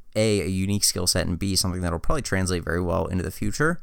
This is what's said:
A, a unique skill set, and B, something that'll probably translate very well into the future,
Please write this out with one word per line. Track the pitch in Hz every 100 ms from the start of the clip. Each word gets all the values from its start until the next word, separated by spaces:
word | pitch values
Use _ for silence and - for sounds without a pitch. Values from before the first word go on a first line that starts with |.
| - 110
A, | 110 101
a | 85
unique | 92 95 101
skill | - 95 87
set, | 92 85
and | 85
B, | 98 92
something | 92 90
that'll | 87 82
probably | - 151
translate | - 95 92 90
very | - 87
well | 87 87 85
into | 92
the | -
future, | - 107 - 156 175